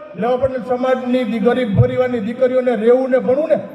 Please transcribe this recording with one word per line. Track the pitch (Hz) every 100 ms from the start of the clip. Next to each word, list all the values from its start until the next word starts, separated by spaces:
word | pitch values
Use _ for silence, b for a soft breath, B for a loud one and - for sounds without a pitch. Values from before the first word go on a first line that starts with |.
| -
લેવા | 175 226 254
પટેલ | 262 254
સમાજની | 214 247 254 240 247 254
દી-, | 226 226
ગરીબ | 226 254 233
પરિવારની | 190 247 254 254 240
દીકરીઓને | 208 254 254 254 254 226
રહેવું | 226 254 262
ને | 254
ભણવું | 202 269 320
ને | 262 -